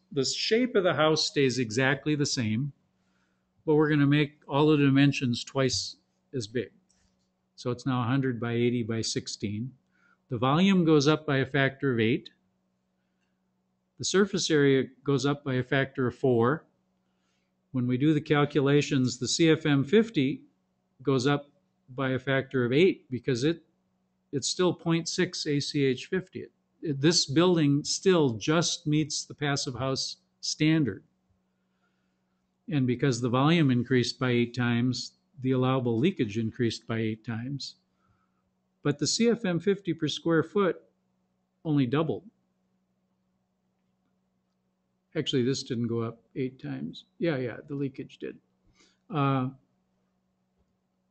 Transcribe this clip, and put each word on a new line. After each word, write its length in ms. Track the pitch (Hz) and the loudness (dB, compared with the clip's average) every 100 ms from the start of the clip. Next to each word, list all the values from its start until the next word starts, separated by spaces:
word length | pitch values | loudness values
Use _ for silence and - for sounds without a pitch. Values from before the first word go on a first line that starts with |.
| - | -8
the 120 | 139 | -4
shape 520 | 127 - - 226 247 208 | -2 -2 0 0 2 0
of 80 | |
the 100 | 175 | 0
house 320 | 143 156 151 - | 2 2 2 0
stays 320 | 151 135 120 | 2 0 0
exactly 560 | 113 110 131 143 151 | -2 0 2 0 -2
the 140 | 147 139 | -2 -2
same, 440 | 135 110 110 143 - _ _ _ _ _ _ _ _ 156 | -2 -2 -2 -4 -8 _ _ _ _ _ _ _ _ 0
but 80 | |
we're 160 | 151 151 | 2 4
gonna 160 | 151 143 | 4 4
make 280 | 147 147 _ - | 4 0 _ -4
all 200 | 143 151 | 2 4
the 100 | 147 | 4
dimensions 680 | 143 135 143 139 127 117 | 4 6 4 2 -2 -4
twice 520 | - 135 131 - - - _ _ _ 135 | -6 -2 -2 -2 -8 -14 _ _ _ -10
as 100 | 104 | -8
big. 240 | 120 98 _ _ _ _ _ _ _ _ - | -8 -8 _ _ _ _ _ _ _ _ -12
So 160 | 127 | -8
it's 140 | 120 139 | -6 -4
now 160 | 123 | -2
a 40 | 117 | 0
hundred 340 | 139 131 117 | 0 -2 -4
by 140 | 117 | -4
eighty 280 | 117 120 120 | 0 0 0
by 200 | 110 113 | -4 -4
sixteen. 720 | 113 - - - 104 104 127 - _ _ _ _ - | -4 -6 -8 -10 -8 -6 -10 -14 _ _ _ _ -10
The 100 | 117 | -2
volume 460 | 127 156 196 185 160 | 0 4 4 4 4
goes 220 | 156 139 | 4 4
up 180 | 151 151 | 0 0
by 120 | 135 | -2
a 80 | 131 | 0
factor 480 | 143 135 135 139 | 0 0 0 -2
of 60 | 117 | 0
eight. 320 | 110 156 - _ _ _ _ _ _ _ _ _ _ _ _ _ _ _ _ - | 2 0 -6 _ _ _ _ _ _ _ _ _ _ _ _ _ _ _ _ -10
The 60 | 123 | -2
surface 440 | 185 202 180 - | 2 2 0 2
area 360 | 151 139 135 117 _ | 4 6 4 0 _
goes 220 | - 139 139 | -2 0 0
up 180 | 143 | -2
by 120 | 139 127 | -2 -4
a 80 | |
factor 440 | 123 139 135 - 123 | 0 0 0 -2 -4
of 80 | - | 0
four. 500 | 135 120 117 156 _ _ _ _ _ _ _ _ _ _ _ | 2 4 2 0 _ _ _ _ _ _ _ _ _ _ _
When 140 | 131 123 | -4 -2
we 120 | 127 | 0
do 160 | 151 | 0
the 80 | 147 | 0
calculations, 960 | 151 147 147 156 139 147 143 139 127 120 | 0 0 2 0 2 2 2 0 0 -2
the 100 | 120 | -4
C 240 | - 160 | 2 4
F 160 | 156 156 | 4 2
M 160 | 139 | 0
fifty 580 | 139 214 226 156 131 - - _ _ _ _ _ | 2 2 2 0 -2 -2 -12 _ _ _ _ _
goes 240 | 135 135 135 | 0 2 2
up 240 | 143 - _ _ _ - | 0 -4 _ _ _ -16
by 200 | 127 131 | -6 -4
a 100 | 127 | -4
factor 460 | 139 135 131 131 120 | 0 -2 0 -2 2
of 80 | |
eight 320 | 139 185 - - | 4 4 2 -6
because 320 | 123 - 120 | -8 -4 -2
it, 180 | 147 170 _ _ _ _ _ _ - | 0 -2 _ _ _ _ _ _ -10
it's 180 | 139 - | -6 -6
still 240 | - 180 | -2 -2
point 340 | 175 170 165 165 | 0 -2 -2 -2
six 380 | - 180 - 156 | -2 -2 -2 -4
A 140 | 143 | -2
C 260 | - 147 135 | -2 0 0
H 220 | 127 - | -2 -4
fifty. 320 | 185 185 110 | -6 -6 -14
It, 120 | - _ _ - | -16 _ _ -12
it, 200 | 160 135 | -8 0
this 260 | 156 165 - | 2 2 2
building 560 | 143 180 165 143 143 | 2 4 4 4 2
still 480 | - - 196 175 139 | 0 -2 2 4 2
just 560 | 107 151 165 170 - 156 | 0 0 0 0 -4 -2
meets 380 | 151 147 - - | 0 -2 -6 -10
the 100 | - | -6
passive 400 | 147 139 143 120 | -4 -4 -6 -6
house 420 | 135 131 - - _ _ | -4 -4 -6 -12 _ _
standard. 640 | - - 156 160 123 76 _ _ _ _ _ _ _ _ _ _ _ _ _ _ _ _ - | -8 0 2 2 0 -4 _ _ _ _ _ _ _ _ _ _ _ _ _ _ _ _ -4
And 160 | 147 127 | -2 0
because 340 | 123 143 117 | 0 0 0
the 80 | 123 | 0
volume 400 | 127 143 170 139 | 2 4 4 4
increased 480 | 123 117 127 117 - | 2 2 2 0 -2
by 140 | 127 | 0
eight 240 | 120 120 123 | 0 0 -2
times, 580 | 120 117 127 123 - _ _ 143 | -2 0 0 -4 -8 _ _ -8
the 100 | 131 | -2
allowable 460 | 127 127 131 120 113 | 0 0 0 0 0
leakage 400 | 170 190 110 110 | 0 0 -4 -4
increased 500 | 110 - 117 - - | -6 -2 -4 -4 -6
by 120 | 113 | -4
eight 260 | 110 110 - | -4 -6 -8
times. 500 | 113 127 139 - - _ _ _ _ _ _ _ _ _ _ | -8 -8 -10 -12 -18 _ _ _ _ _ _ _ _ _ _
But 160 | 147 143 | -4 -2
the 80 | 147 | -2
C 220 | - 233 | 0 0
F 160 | 226 185 | 0 -2
M 140 | 170 | -2
fifty 340 | 202 196 - | -2 -2 -4
per 140 | 156 147 | -4 -4
square 360 | - 165 165 | -4 0 0
foot 380 | 156 208 185 - _ _ _ _ _ _ _ _ 165 | 0 0 0 -2 _ _ _ _ _ _ _ _ -2
only 200 | 143 123 | 0 0
doubled. 380 | 139 160 98 107 _ _ _ _ _ _ _ _ _ _ _ _ _ _ _ _ _ _ _ _ _ _ _ _ _ _ _ _ 165 | 0 -2 -6 -10 _ _ _ _ _ _ _ _ _ _ _ _ _ _ _ _ _ _ _ _ _ _ _ _ _ _ _ _ -6
Actually, 280 | 127 139 | -2 0
this 200 | 120 131 | 0 -2
didn't 240 | - 117 117 | -4 -4 -2
go 140 | 117 | -2
up 200 | 113 - _ 156 | -4 -8 _ -8
eight 260 | 127 131 | -8 -8
times. 440 | 147 131 151 254 - - | -12 -10 -10 -14 -18 -6
Yeah, 180 | 170 135 | -4 -2
yeah, 200 | 127 - 147 | -6 -8 -10
the 80 | 139 | -6
leakage 420 | 139 - - - | -6 -8 -16 -12
did. 200 | 65 - _ _ _ _ _ _ - | -12 -14 _ _ _ _ _ _ -8
Uh, 360 | 160 139 135 127 131 _ _ _ _ _ _ _ _ _ _ _ _ _ _ _ | -2 0 0 -4 -10 _ _ _ _ _ _ _ _ _ _ _ _ _ _ _